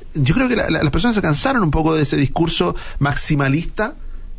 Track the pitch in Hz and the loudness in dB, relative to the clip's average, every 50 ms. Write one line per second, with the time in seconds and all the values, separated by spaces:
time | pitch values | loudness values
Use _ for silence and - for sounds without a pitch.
0 | - - - 165 135 123 185 240 262 247 247 214 180 - 165 156 156 147 - 165 | -14 -8 -4 0 2 2 2 2 2 2 2 0 0 0 0 0 0 0 0 2
1 | 175 240 226 208 180 160 147 147 - 269 269 247 196 156 143 160 156 160 160 156 | 2 2 2 2 0 0 0 0 0 0 2 2 2 2 2 2 2 2 2 2
2 | 147 139 - 151 139 127 - - 170 165 - - 185 170 170 - - - - - | 0 0 2 2 0 2 2 0 0 0 0 0 0 0 -2 -4 -6 -8 -4 -2
3 | 143 143 135 - - - 156 139 143 135 135 160 175 - - - 214 240 311 - | 0 0 0 0 0 0 0 2 2 2 0 0 -2 -4 -4 -4 -4 -4 -4 -8
4 | - - - - - - - | -10 -10 -10 -10 -10 -10 -10